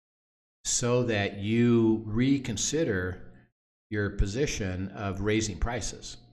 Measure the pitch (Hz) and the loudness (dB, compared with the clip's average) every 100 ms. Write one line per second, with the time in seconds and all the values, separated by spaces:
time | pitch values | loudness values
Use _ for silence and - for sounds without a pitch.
0 | _ _ _ _ _ _ - - 120 123 | _ _ _ _ _ _ -4 -2 2 2
1 | 123 104 101 101 98 117 120 117 113 110 | 2 0 0 -2 0 4 6 6 6 2
2 | 107 107 131 139 123 101 - 147 160 95 | 0 0 2 2 0 -4 -2 0 0 0
3 | 90 90 - - _ _ _ _ - 107 | -2 -6 -14 -20 _ _ _ _ -8 -4
4 | 101 - 101 107 151 - 95 90 95 - | -2 0 0 0 -2 -2 -4 -4 -6 -6
5 | 101 92 101 110 110 85 - 120 - - | -6 -2 0 2 0 -2 -4 -2 -6 -10
6 | - - - | -14 -18 -20